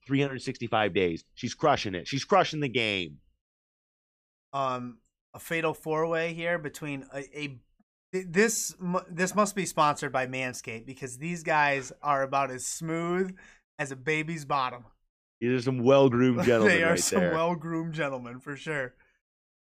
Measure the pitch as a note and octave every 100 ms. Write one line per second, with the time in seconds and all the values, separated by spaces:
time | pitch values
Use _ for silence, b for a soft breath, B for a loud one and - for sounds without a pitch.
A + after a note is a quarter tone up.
0 | - C#3 C#3 C3 - - A#2 A2 G#2 G2
1 | F2+ E2 - - A#2 - D#3 B2+ A2 F2+
2 | - C#3 - F#3+ D#3+ D#3 C#3+ A#2+ A2 F#2+
3 | E2 - _ _ _ _ _ _ _ _
4 | _ _ _ _ _ C#3 C3 B2+ B2 A#2
5 | _ _ _ A#2+ - E3 D#3+ D3+ D#3+ D#3
6 | E3 E3 E3+ E3 E3+ F3 D3+ - D3+ C#3
7 | C3+ C#3 C3+ D3 C#3+ B2 _ _ _ _
8 | _ F#3 F#3 E3 A3 A3+ - - F3+ F3+
9 | - E3+ F3+ G3 G3+ G3+ E3+ - D3+ C#3+
10 | C#3+ C3 B2+ C3 B2+ B2 - A2+ A2+ B2+
11 | C3 B2 D#3+ F3 D#3+ D3+ C#3+ C#3 B2+ -
12 | D3 C#3 C3+ C#3 C3+ B2+ - - E3 E3
13 | E3+ F#3 F#3+ F#3+ b b _ - C#3 C3
14 | B2+ D#3 D#3 E3 C#3 C#3+ B2+ A#2+ G#2+ _
15 | _ _ _ - A#2+ B2+ B2 B2+ A#2+ C#3
16 | C3+ A#2+ B2+ A#2+ B2 A#2 G#2+ E3+ E3 F3+
17 | - F#3+ F3 D#3+ E3+ E3+ E3 E3 E3 D#3
18 | C#3+ C3 A#2+ B2+ D3 C3+ D#3+ D3 B2 _
19 | _ _ _ _ _ _ _